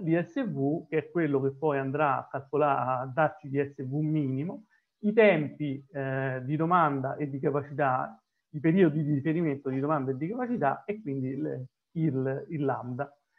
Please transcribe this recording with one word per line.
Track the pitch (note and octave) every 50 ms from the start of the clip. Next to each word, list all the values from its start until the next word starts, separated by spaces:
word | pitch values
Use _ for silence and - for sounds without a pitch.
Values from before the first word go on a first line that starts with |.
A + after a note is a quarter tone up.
l'I | G3 D#3+ D#3+ E3+ F3
S | F3 - C#4+ C4+
V, | G#3 D3+ C#3 C3+ C#3 D3+ E3 -
che | - - D#3
è | D3 -
quello | - F3 E3 D3 C#3 C3+
che | C3+ C3+ C3+
poi | C3+ D#3+ D#3 C#3+ C3+
andrà | C3+ C3+ C3+ D3 D#3 C#3+ C3+ B2+
a | B2 -
calcolare, | - C3+ C3+ - - C#3 D3 D3 C#3 C3+ B2+ B2+ C3 B2+ C3
a |
darci | C3+ B2+ D#3+ D#3 D3+ D#3 - - C#3+
l'I | C3 C#3 C#3+ C#3 C#3
S | - C3+
V | B2+ C3+ D3
minimo, | D#3 D3+ D#3 D#3 D3 C3 C3 C3 D3 F3+ G#3 - - _ _ _ _ _ _ _
i | - G#3 G#3
tempi, | A#3 A3 G#3 F#3 D#3+ D3 C3+ - - D3+ C#3+ C3 C3+ - _
eh, | - C#3+ C3+ C3+ C3 C3+ C3+ C3+ B2+ C3 B2+
di | B2+ D3+
domanda | D3+ E3 E3 F3+ F3+ E3 D3+ C#3 C3+ C3 C3 C#3+
e | - D3+ C#3+
di | C3+ C#3
capacità, | C#3 D3 C3+ D3 C#3 C#3+ D3 C3+ D3 C3+ B2+ C3 C#3+ - - - _ _ _ _ _ _
i | - D3
periodi | C3 E3 D#3+ G3 F#3+ D#3+ C#3+ D#3 D3+
di | C#3+ D3+
riferimento | C#3 C3 D#3+ D#3 E3+ F3 D#3 C#3 C#3 - C3+
di | C3 C3+
domanda | C3+ D3 D#3+ D3 C3 C3
e | C3+ B2+
di | D3+ E3+
capacità, | A3 B3+ B3 A#3 B3 G3 D3+ C#3 C3 - -
e | - G#3 A3
quindi | G#3+ C#3+ C3+ C#3 C3 C3
il, | C3+ C#3+ D3+ D3+ C#3 C3 C3 - _ _ _ _ _
il, | E3 D#3+ D#3+ C3 C3 C3 C3+ C3+ D3 - -
il | E3+ D3 D3
lambda. | C3+ B2 A#2 A#2+ B2 B2+ B2 C#3+ - - _ _ _ _